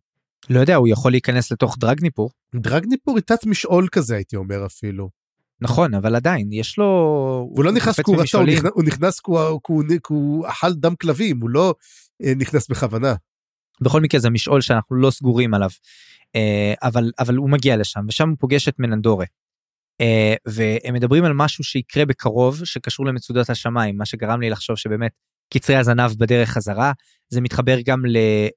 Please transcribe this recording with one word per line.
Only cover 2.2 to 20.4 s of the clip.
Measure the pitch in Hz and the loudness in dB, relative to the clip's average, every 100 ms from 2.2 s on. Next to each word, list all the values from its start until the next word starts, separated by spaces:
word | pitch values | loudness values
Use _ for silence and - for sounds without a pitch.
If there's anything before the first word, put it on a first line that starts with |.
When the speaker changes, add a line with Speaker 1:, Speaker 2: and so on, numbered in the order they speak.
| 117 - _ | -6 -8 _
Speaker 2:
דרגניפור | 123 110 147 208 262 - 226 | -8 -2 -2 0 -2 0 -2
היא | |
תת | - 226 214 | 0 -2 0
משעול | 202 - 180 185 | -4 2 2 2
כזה, | 180 117 | 0 -2
הייתי | 107 95 101 | -4 -6 -8
אומר | 95 101 98 | -6 -8 -8
אפילו. | - 104 98 95 - _ _ _ _ | -8 -8 -8 -10 -14 _ _ _ _
Speaker 1:
נכון, | 117 123 165 | -2 2 2
אבל | 98 110 117 | 2 0 0
עדיין, | 151 165 104 | 0 -2 -2
יש | 107 113 - | -6 -6 -2
לו, | 202 185 160 147 131 127 123 | 2 2 2 0 -2 -4 -4
Speaker 2:
הוא | - | 0
לא | 160 | 2
Speaker 1:
הוא | 233 | 2
Speaker 2:
נכנס | 226 - | 0 0
Speaker 1:
קופץ | |
Speaker 2:
כי | - | 2
הוא | 170 | 2
רצה, | 151 208 | 4 4
הוא | |
Speaker 1:
ממשעולים. | 165 151 | 4 4
Speaker 2:
נכנס, | 165 | 2
הוא | 185 | 2
נכנס | 156 143 180 - | 0 2 -2 -2
כי | - | -2
הוא, | 170 160 156 - | 0 0 -2 -2
כי | |
הוא, | 156 151 | 0 0
כי | 170 - | -2 0
הוא | 151 147 156 151 | -2 0 -2 -4
אכל | - 175 | -2 -2
דם | 165 160 | 0 -2
כלבים, | 175 165 139 214 123 | 0 -2 0 0 -2
הוא | 117 | 0
לא, | 139 185 - _ - _ - | 2 2 0 _ -20 _ -6
אה, | 135 131 | -2 -2
נכנס | 127 147 - | 0 -2 -2
בכוונה. | 127 117 113 135 104 - _ _ _ _ _ | -4 -4 -2 -2 -2 -8 _ _ _ _ _
Speaker 1:
בכל | 127 156 | 2 2
מקרה, | 156 143 | 4 2
זה | 117 | 2
משעול | 117 - 139 | 2 2 2
שאנחנו | - 113 - 127 | 4 0 0 2
לא | 135 | 2
סגורים | - 127 117 120 | 2 2 2 2
עליו, | 101 95 - _ - - _ _ 113 | 2 0 -4 _ -20 -20 _ _ -2
אה, | 107 104 104 107 | 0 0 0 -2
אבל, | 131 120 117 - | -2 0 -2 -2
אבל | 123 127 | -2 0
הוא | 139 | 2
מגיע | 143 135 110 | 2 2 0
לשם, | 104 107 104 | -2 -6 -6
ושם | - 160 | -2 -2
הוא | 147 | -2
פוגש | 131 143 - | 0 0 -2
את | 135 | -2
מננדורה. | 120 107 113 98 90 _ _ _ _ _ _ - | -2 0 0 0 -2 _ _ _ _ _ _ -2
אה, | 117 110 107 110 | 2 4 2 0